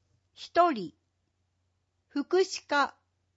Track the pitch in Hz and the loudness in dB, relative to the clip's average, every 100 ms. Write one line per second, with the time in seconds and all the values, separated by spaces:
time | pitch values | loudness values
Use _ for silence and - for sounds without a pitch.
0 | _ _ _ - - 339 349 240 165 - | _ _ _ -20 -4 2 4 2 -8 -14
1 | _ _ _ _ _ _ _ _ _ _ | _ _ _ _ _ _ _ _ _ _
2 | _ 285 285 359 370 - - 285 269 - | _ -10 -2 0 0 -4 -4 -2 -2 -6
3 | _ _ _ | _ _ _